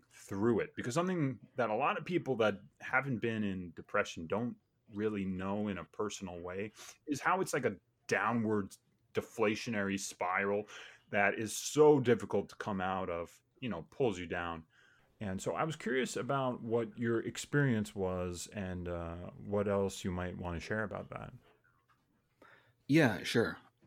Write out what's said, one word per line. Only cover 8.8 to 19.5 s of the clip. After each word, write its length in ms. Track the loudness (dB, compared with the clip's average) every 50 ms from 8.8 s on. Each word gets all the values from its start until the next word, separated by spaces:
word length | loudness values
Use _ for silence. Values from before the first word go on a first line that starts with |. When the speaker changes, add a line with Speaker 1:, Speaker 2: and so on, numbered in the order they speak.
| _ _ _ _ _ _ -4
Speaker 1:
deflationary 840 | -4 -4 -4 0 2 4 4 4 2 -2 -2 -2 0 0 0 0 -2
spiral 640 | -4 -6 -6 -4 -2 0 2 2 2 2 2 0 -2 -6 -12 -16 -18 -18 -20 -20 _ _
that 260 | 4 4 6 4 4 2
is 160 | -2 -4 -4
so 440 | -6 -6 2 6 8 10 10 10 8
difficult 500 | 6 6 4 4 2 0 0 0 0 -2
to 60 | -6
come 260 | -8 -6 -4 -2 -2
out 280 | 0 0 0 -2 -2 -2
of, 220 | -4 -4 -6 -8 -12 -20 _ _ _ _
you 100 | -8 -6
know, 160 | -6 -6 -8 -8
pulls 280 | -4 0 0 0 0 -2
you 60 | -4
down. 380 | -4 -4 -4 -2 -4 -6 -8 -10 -16 _ _ _ _ _ _ _ _ _ -8
And 200 | -6 -6 -6 -4
so 120 | -4 -4 -2
I 100 | -2 -2
was 120 | -2 -4
curious 400 | -6 -4 -2 -2 0 -2 -2 -2
about 460 | -4 -2 -2 -2 0 0 -2 -2 -4
what 360 | -2 -2 0 0 0 -2 -4
your 220 | -2 0 0 0 0
experience 720 | 0 -4 -6 -8 -4 0 2 4 4 4 4 2 0 -2 -2
was 520 | -2 -2 0 0 0 -2 -4 -4 -6 -10 -10 -8
and, 340 | -6 -6 -6 -6 -6 -6
uh, 280 | -6 -6 -6 -6 -6 -8 -10 -10 -12 -14
what 320 | -12 -6 -2